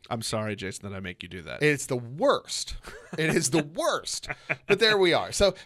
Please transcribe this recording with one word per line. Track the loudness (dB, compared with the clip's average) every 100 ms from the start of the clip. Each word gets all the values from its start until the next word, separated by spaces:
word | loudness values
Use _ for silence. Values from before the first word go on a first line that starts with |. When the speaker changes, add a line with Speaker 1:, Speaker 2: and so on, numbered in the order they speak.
| -8
Speaker 1:
I'm | -6
sorry, | -2 -2 -2
Jason, | -4 -6 -8 -10
that | -8
I |
make | -10 -10
you | -12
do | -12
that. | -10 0
Speaker 2:
It's | 2 2 -2
the | -4
worst. | -6 0 2 2 0 -8 -8 -10 -12 -16 -10 -2
It | 2
is | 2 2
the | 2
Speaker 1:
<laughs> | 0
Speaker 2:
worst. | -2 0 0 -4 -8 -8 -12 -6 -8 0
But | 4
there | 6 6
we | 6
are. | 4 2
So, | 4 2 2